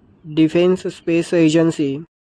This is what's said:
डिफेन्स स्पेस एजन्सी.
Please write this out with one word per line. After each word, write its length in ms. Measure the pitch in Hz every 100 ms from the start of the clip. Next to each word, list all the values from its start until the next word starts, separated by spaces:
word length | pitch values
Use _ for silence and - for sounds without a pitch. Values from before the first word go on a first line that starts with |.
| _ _
डिफेन्स 640 | 160 151 156 170 180 185 180
स्पेस 480 | - - 170 165
एजन्सी. 640 | 175 160 165 165 160 139 139 170 _